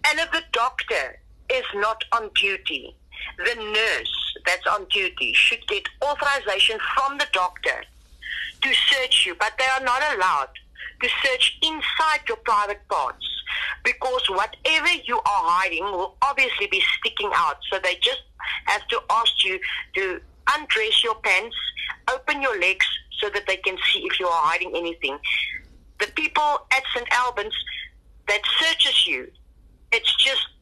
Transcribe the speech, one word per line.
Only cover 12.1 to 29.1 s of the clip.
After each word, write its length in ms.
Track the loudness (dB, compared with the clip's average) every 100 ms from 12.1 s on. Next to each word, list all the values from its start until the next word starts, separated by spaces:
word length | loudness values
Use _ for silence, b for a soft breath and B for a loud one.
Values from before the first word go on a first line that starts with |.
| 2 -2
your 80 | -4
private 500 | 2 2 2 -4 -4
parts, 380 | -2 -2 -4 -8 -8 B B B B
because 400 | -2 0 -2 0 0
whatever 640 | 0 -2 -2 0 2 2 0
you 120 | 0 0
are 280 | 2 2 4 2
hiding 280 | 2 -2
will 320 | -4 -2 -4 0
obviously 460 | 0 2 0 0 -2
be 160 | 2 0 0
sticking 320 | -4 -4 0
out. 220 | 2 0 -2 -4
So 60 | -2
they 120 | -2 0
just 200 | 0 0 -10 -10 B B -2
have 200 | -2 0
to 120 | -4 2
ask 240 | 2 2 2
you 160 | 0 0 B B B
to 260 | -2 -2 -4 -10 -4 0
undress 480 | 0 0 0 2 2
your 120 | 2 0
pants, 400 | 2 0 0 B B B B B -4
open 300 | -2 -2 0
your 180 | 0 2
legs, 260 | 0 2 0 -2 -8 -4
so 100 | -2
that 160 | -2 -2
they 100 | -2
can 220 | -2 0 0
see 100 | 0
if 160 | 0 -2
you 80 | 2
are 160 | 2
hiding 320 | 2 2 -2 -4
anything. 420 | -4 -4 -6 -6 B B B B -16 -20 -20 -6
The 100 | -4
people 580 | -2 -2 2 2 0 0
at 100 | -2 0
Saint 160 | -6 0
Albans 440 | 0 2 -2 -6 -6 B B B -20 -20 -12 -2
that 140 | 0 2 2
searches 460 | 2 2 2 4
you, 240 | 2